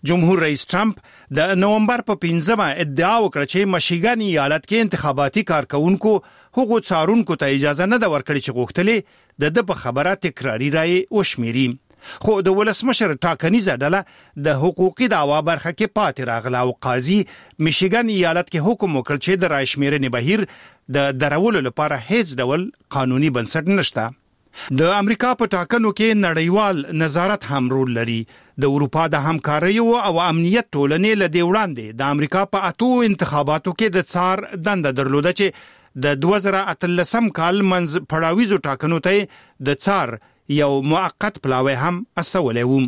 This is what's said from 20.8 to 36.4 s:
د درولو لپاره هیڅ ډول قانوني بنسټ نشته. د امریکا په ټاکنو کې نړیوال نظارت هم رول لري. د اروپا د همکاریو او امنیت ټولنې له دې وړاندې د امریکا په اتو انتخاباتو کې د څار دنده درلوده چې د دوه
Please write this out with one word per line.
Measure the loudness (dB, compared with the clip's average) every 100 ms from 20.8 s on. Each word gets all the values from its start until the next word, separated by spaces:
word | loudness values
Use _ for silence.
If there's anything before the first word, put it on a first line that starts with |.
| -4 0
د | 0 0 0
درولو | 2 2 2 -2
لپاره | -2 -4 -4 -2
هیڅ | -2 -2 -2
ډول | -2 -2 -4 -10 _ -2
قانوني | 0 2 2 0
بنسټ | -2 -4 0 0
نشته. | 0 -2 -4 -6 _ _ _ -20 -6 0
د | 2
امریکا | 2 0 0 0 0
په | 0
ټاکنو | -2 0 0 0 2
کې | 2 2
نړیوال | 2 0 2 2 2 0 -4 -2
نظارت | 0 0 0 -2 -2
هم | -2 0
رول | 0 0 -2
لري. | -2 -4 -6 -14 _ -2
د | 0 2
اروپا | 0 0 0
د | 0 0
همکاریو | -2 0 0 2 2 2 2 2
او | 0
امنیت | 0 2 2 2 0 0
ټولنې | 0 2 2 2
له | 2 2
دې | 2
وړاندې | 2 0 -6 -10 -4
د | -2 0
امریکا | 0 0 -2 -2
په | -4
اتو | -2 0 2 2
انتخاباتو | 0 -2 -2 0 -2 -2 -2
کې | 0 0
د | -2 -2
څار | 0 -2 -6 -8 -2
دنده | 0 0 -2
درلوده | 0 0 0 0
چې | -2 -2 -20 -20 _ -4 -2
د | 0 2
دوه | 2